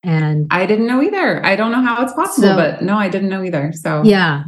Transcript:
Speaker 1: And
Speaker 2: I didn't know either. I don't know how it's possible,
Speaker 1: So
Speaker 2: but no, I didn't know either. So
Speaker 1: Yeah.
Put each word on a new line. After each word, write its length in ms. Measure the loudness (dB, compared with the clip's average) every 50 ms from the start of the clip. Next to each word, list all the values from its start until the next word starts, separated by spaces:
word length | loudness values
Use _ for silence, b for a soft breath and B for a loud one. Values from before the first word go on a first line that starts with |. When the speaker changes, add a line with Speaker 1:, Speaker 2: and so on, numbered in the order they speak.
| -4
Speaker 1:
And 440 | -2 0 0 0 0 0 0 0 0
Speaker 2:
I 140 | 0 0 2
didn't 200 | 2 2 0 2
know 160 | 0 2 0 0
either. 420 | 0 0 0 0 0 -2 0 0
I 100 | 0 0
don't 140 | 0 0 0 0
know 100 | 0 0
how 200 | 0 0 -2 -4
it's 100 | -4 -2
possible, 360 | -4 -4 -2 0 2 4 4
Speaker 1:
So 80 | 4
Speaker 2:
but 260 | 4 0 0 -2 -4 -2
no, 140 | -2 0
I 120 | 0 -2 -2
didn't 200 | -2 -2 -2 -2
know 140 | -4 -4 -4
either. 280 | -4 -4 -4 -4 -4 -6
So 300 | -6 -6 -4 -2 2 4
Speaker 1:
Yeah. 400 | 4 6 6 4 0 0 -4 -6